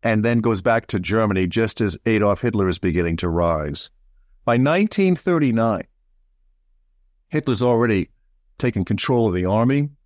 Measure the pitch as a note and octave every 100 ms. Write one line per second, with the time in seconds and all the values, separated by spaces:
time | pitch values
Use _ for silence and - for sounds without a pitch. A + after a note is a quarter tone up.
0 | A#2 G#2+ A2 A#2+ A2+ G#2+ G2 A#2 - G2+
1 | F2 A2 G#2+ F#2+ F#2 A2 A2+ - G#2+ D#2+
2 | - A2 G#2 G2 B2 G#2 F#2+ F2+ F#2 E2+
3 | E2+ E2 F2 E2+ E2+ D#2+ D2+ - - _
4 | _ _ _ _ - A#2 C3+ E3+ G#3+ -
5 | F#3+ F3 - E3+ C#3+ A2+ A2+ G2 - _
6 | _ _ _ _ _ _ _ _ _ _
7 | _ _ _ D3+ C#3 A2+ B2 A#2 A#2+ G2+
8 | E2+ _ _ _ _ _ B2 G#2+ F2+ G2+
9 | - B2 A2+ F2+ F2+ G#2 A#2+ C#3+ D3 -